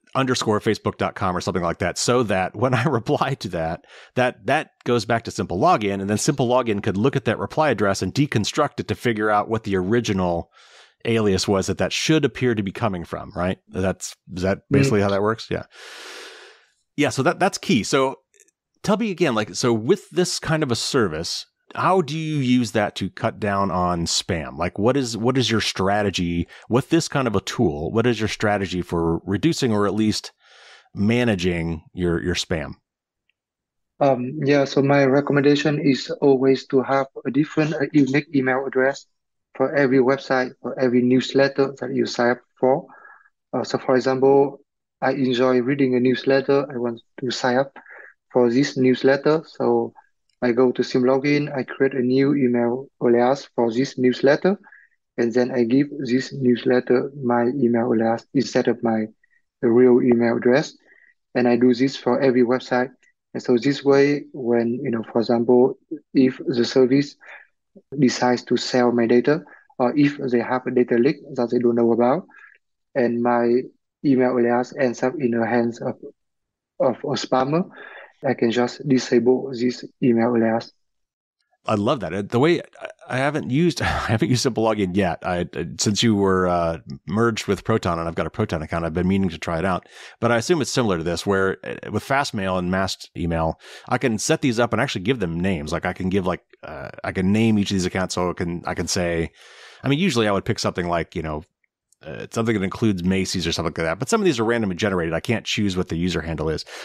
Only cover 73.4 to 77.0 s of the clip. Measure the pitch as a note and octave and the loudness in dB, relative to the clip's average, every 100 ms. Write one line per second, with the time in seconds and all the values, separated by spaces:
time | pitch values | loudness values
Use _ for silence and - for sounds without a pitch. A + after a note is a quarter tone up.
73.4 | A#2+ A#2+ C3 _ _ _ D3+ B2+ B2+ B2+ | 2 0 -2 _ _ _ 0 2 2 2
74.4 | A#2+ A#2+ B2 - B2+ A#2 B2+ D#3+ B2 A#2 | 2 0 -2 -2 -2 0 -4 -2 -2 0
75.4 | A2+ A#2+ A#2 A2+ B2+ - - - _ _ | 0 0 0 -4 -8 -10 -16 -20 _ _
76.4 | _ _ _ _ C3+ G#2+ | _ _ _ _ -2 -2